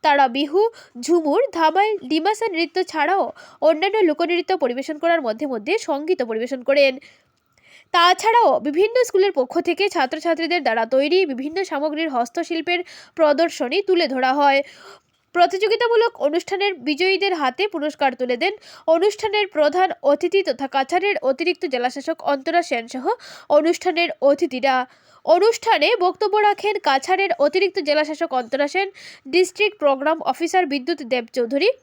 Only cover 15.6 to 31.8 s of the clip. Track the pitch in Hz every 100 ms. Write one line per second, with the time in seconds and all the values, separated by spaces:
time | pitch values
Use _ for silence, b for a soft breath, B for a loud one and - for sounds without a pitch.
15.6 | 415 453 480 466 466 - 285 330 - 381
16.6 | 403 349 247 294 370 381 392 339 262 247
17.6 | 403 330 294 - 277 247 254 240 349 427
18.6 | B B - 330 415 403 427 415 403 -
19.6 | 302 359 370 - 277 294 349 392 349 240
20.6 | 269 269 269 349 392 392 262 262 339 -
21.6 | 330 254 247 277 294 320 - 277 294 339
22.6 | 339 247 233 262 294 480 B B B 294
23.6 | 311 339 370 330 339 - 277 285 330 254
24.6 | 269 254 254 b b b - 349 427 466
25.6 | 466 359 320 453 359 359 415 427 415 403
26.6 | 403 403 302 269 302 381 392 - 285 381
27.6 | 392 381 294 294 302 302 330 254 240 269
28.6 | 285 370 392 B B B 262 330 359 -
29.6 | 415 415 294 269 285 330 - 262 330 370
30.6 | 330 277 254 330 240 247 233 262 233 277
31.6 | 392 523